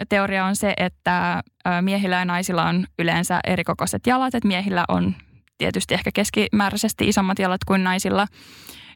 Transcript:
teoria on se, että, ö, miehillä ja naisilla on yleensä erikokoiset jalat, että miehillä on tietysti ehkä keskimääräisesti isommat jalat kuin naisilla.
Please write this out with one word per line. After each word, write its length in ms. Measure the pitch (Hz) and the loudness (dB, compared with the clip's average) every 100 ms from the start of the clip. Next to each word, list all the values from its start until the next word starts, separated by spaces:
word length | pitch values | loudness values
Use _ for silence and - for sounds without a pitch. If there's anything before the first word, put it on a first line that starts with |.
| - | 0
teoria 360 | 202 196 190 190 | 0 2 0 0
on 100 | 202 | 0
se, 180 | 202 - | 0 0
että, 640 | 180 - 175 180 175 175 - _ 180 | -2 -2 -2 0 0 -2 -6 _ -2
ö, 140 | 175 | 0
miehillä 340 | 190 196 190 180 | 0 0 0 0
ja 100 | 180 | 0
naisilla 400 | 175 185 170 165 | -2 0 0 2
on 200 | 180 185 - | 0 -2 -2
yleensä 400 | 170 165 175 175 | 0 0 0 -2
erikokoiset 640 | - 180 170 156 - 202 240 | 0 -2 -2 -2 -2 -2 0
jalat, 280 | 254 262 240 | 0 0 0
että 120 | 208 | 0
miehillä 380 | 185 196 175 180 | 0 0 0 0
on 280 | 180 180 - - - _ - | 0 0 -4 -10 -20 _ -4
tietysti 360 | 156 180 - | -2 -2 -2
ehkä 180 | 185 208 | -2 -2
keskimääräisesti 920 | 196 208 214 208 208 196 208 220 - 208 | -2 -2 0 0 2 0 0 -2 0 0
isommat 320 | 208 190 - | 2 2 0
jalat 240 | 185 185 - | 0 0 0
kuin 160 | 190 | 2
naisilla. 440 | 185 185 190 190 208 - - - - - - | 2 0 0 0 0 -4 -20 -20 -20 -20 -20